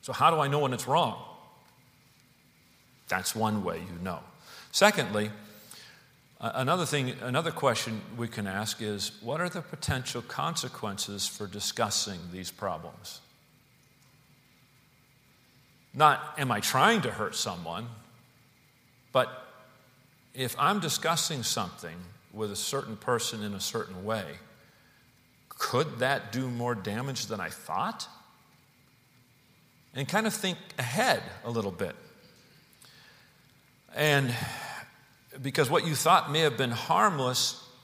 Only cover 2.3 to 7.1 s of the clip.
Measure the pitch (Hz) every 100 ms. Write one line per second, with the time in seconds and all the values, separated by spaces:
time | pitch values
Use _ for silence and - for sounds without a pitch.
2.3 | _ _ _ _ _ _ _ - 92 95
3.3 | 110 110 107 90 82 90 87 92 85 -
4.3 | - - - - - 202 202 120 104 107
5.3 | - - - - - - - - _ _
6.3 | _ 113 117 131 180 160 147 127